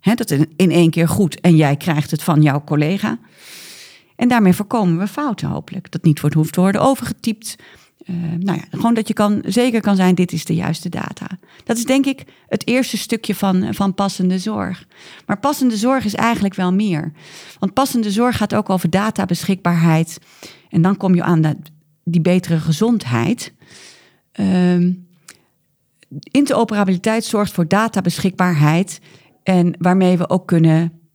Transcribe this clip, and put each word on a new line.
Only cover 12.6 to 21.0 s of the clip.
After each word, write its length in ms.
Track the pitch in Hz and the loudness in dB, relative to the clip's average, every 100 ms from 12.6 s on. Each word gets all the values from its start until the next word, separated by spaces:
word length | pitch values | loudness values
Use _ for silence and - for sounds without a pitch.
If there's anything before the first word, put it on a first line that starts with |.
| - | -2
eerste 300 | 247 240 214 | -2 -2 -6
stukje 380 | - 226 - 190 | -4 -6 -4 -4
van, 380 | 196 185 185 | 0 0 -2
van 200 | - 202 | -2 -4
passende 460 | 185 196 - 180 185 | -2 -4 -2 -2 -2
zorg. 480 | 196 214 185 180 - _ - - - | -4 -6 -6 -8 -14 _ -20 -20 -8
Maar 140 | 202 | -4
passende 380 | 277 294 254 220 | -2 0 0 0
zorg 280 | 233 269 208 | 0 0 -2
is 100 | 196 | -2
eigenlijk 400 | 226 233 196 180 | -2 0 -2 -2
wel 180 | 180 | 0
meer. 380 | 185 214 156 156 151 - - - - | 0 0 -2 -4 -10 -20 -20 -20 -6
Want 140 | 196 | -4
passende 380 | - 269 240 208 | 0 0 0 -2
zorg 260 | 202 247 226 | 0 0 0
gaat 160 | 208 | -2
ook 160 | 214 208 | -2 0
over 200 | 190 175 | 0 0
databeschikbaarheid. 1300 | 185 214 214 190 170 - 190 175 175 165 160 165 - _ - - - _ | 0 -2 -2 -2 -4 -2 -2 0 2 4 4 0 -6 _ -20 -20 -20 _
En 120 | 156 | 0
dan 160 | 170 | 2
kom 180 | 196 | 2